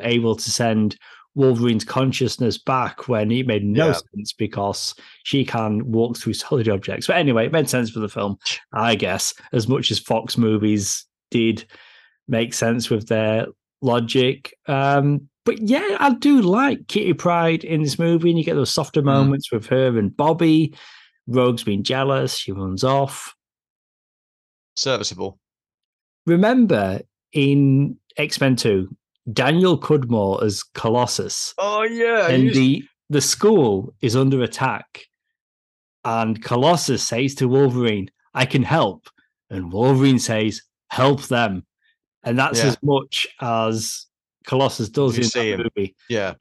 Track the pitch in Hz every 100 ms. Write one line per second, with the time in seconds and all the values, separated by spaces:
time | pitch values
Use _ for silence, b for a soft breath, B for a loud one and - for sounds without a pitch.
0 | 117 120 117 107 - - 117 110 107 -
1 | B B B 139 131 117 120 110 - 131
2 | 131 - 123 - 120 - - 131 107 -
3 | - 113 107 123 131 104 104 117 160 -
4 | - 101 104 - 107 101 101 - - -
5 | B B - 139 131 120 107 107 127 113
6 | 117 117 120 101 - 139 110 98 - 71
7 | - 175 147 113 127 160 139 127 113 117
8 | 104 110 101 98 B B - 107 117 101
9 | 95 98 - - B 123 110 135 - 107
10 | - 113 120 - 110 107 107 107 101 -
11 | - _ _ 120 113 104 - b b b
12 | b b - 113 117 - 117 120 - 110
13 | - 110 107 110 - - _ _ 127 120
14 | 113 - 127 - - - - 139 139 143
15 | 143 143 - _ - 220 214 285 403 392
16 | 285 233 285 277 180 208 277 220 - -
17 | 185 147 175 170 165 160 165 156 147 -
18 | 170 170 170 165 156 151 120 - 147 156
19 | 139 139 139 139 - 113 - 131 131 117
20 | 98 - 147 165 165 156 151 B B B
21 | B B - 127 123 117 214 - - 131
22 | 135 135 131 - - 95 95 92 131 139
23 | 135 - - - _ _ _ _ _ _
24 | _ _ _ _ _ _ _ - 135 117
25 | 104 90 95 - _ _ _ _ _ _
26 | _ _ 165 170 214 254 220 110 95 98
27 | - _ _ 151 139 143 139 135 143 -
28 | _ - 147 - 139 123 117 98 92 -
29 | _ _ 123 107 131 165 185 143 - 151
30 | 120 113 98 95 110 98 - - 113 120
31 | 120 - - - - - 202 214 220 233
32 | 233 226 175 131 131 135 131 143 - _
33 | - 143 - - 208 208 120 98 113 -
34 | 120 127 135 135 117 - 131 104 - -
35 | - _ _ _ _ _ _ _ _ _
36 | 113 113 110 110 - 123 147 175 - 120
37 | - 117 135 139 127 135 135 123 117 104
38 | 95 _ _ 127 131 143 113 160 107 85
39 | - _ _ _ _ 104 87 95 127 131
40 | 139 123 - 110 110 104 - _ _ -
41 | 135 139 - 120 113 92 - _ _ _
42 | _ _ 120 120 135 117 135 113 143 139
43 | - - - - 123 113 110 110 110 -
44 | - _ _ _ - 131 135 - 107 143
45 | 135 117 117 123 110 98 117 104 95 -
46 | b 113 95 -